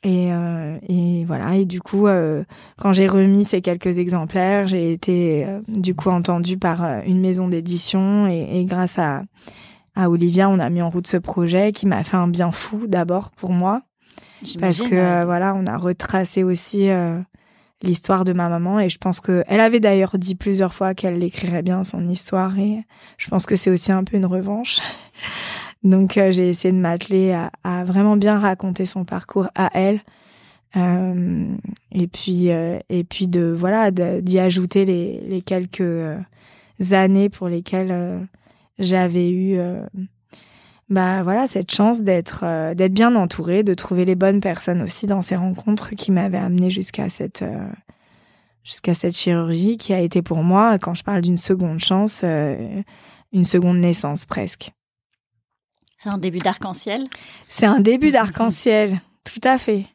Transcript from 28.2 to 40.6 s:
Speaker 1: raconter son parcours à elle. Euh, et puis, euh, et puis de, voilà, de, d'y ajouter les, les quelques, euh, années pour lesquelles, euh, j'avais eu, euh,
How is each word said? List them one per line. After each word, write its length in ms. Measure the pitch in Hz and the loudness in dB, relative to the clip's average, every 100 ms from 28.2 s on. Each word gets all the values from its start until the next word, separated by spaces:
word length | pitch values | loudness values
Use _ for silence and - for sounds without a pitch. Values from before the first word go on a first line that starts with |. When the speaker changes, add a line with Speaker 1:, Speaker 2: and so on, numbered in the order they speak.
| 202 208 | 4 2
Speaker 1:
raconter 480 | 208 185 190 180 185 | 2 0 -4 -4 -4
son 180 | - | -4
parcours 440 | 175 180 - - 185 - | -6 -8 -4 -2 -2 0
à 120 | 190 | 0
elle. 260 | - 190 208 - _ _ _ _ _ _ 190 | 2 2 0 -4 _ _ _ _ _ _ -2
Euh, 680 | 180 180 185 180 180 170 - 208 - - _ | 0 0 0 -2 -2 -2 -4 -6 -10 -16 _
et 160 | - 175 | -4 -4
puis, 460 | - - 175 180 | -4 -4 0 2
euh, 260 | 165 165 175 - | 0 -2 -6 -6
et 140 | 180 | -6
puis 240 | 175 - 185 | -4 -4 -2
de, 260 | 175 170 165 | 0 0 0
voilà, 320 | 180 214 214 | 0 2 2
de, 300 | 185 175 180 | 2 -2 -2
d'y 180 | 180 185 | 0 2
ajouter 460 | 185 180 180 202 | 2 2 0 0
les, 360 | 190 180 175 - - | 2 0 -2 -8 -6
les 160 | 190 | -8
quelques, 380 | 180 185 180 - | -4 -4 -4 -4
euh, 360 | 180 165 160 151 185 _ _ _ _ _ 185 | -4 -2 -6 -8 -12 _ _ _ _ _ 0
années 360 | 196 190 196 202 | 4 6 4 2
pour 200 | - 185 | 0 -6
lesquelles, 420 | 175 180 185 185 | -4 -4 -4 -2
euh, 300 | 180 175 180 185 _ _ _ _ _ | -2 -4 -6 -10 _ _ _ _ _
j'avais 500 | 190 185 180 175 175 | 0 2 2 2 0
eu, 280 | 180 190 190 | 0 0 0
euh, 260 | 175 180 - 196 185 _ _ - _ _ | -2 -6 -10 -12 -12 _ _ -20 _ _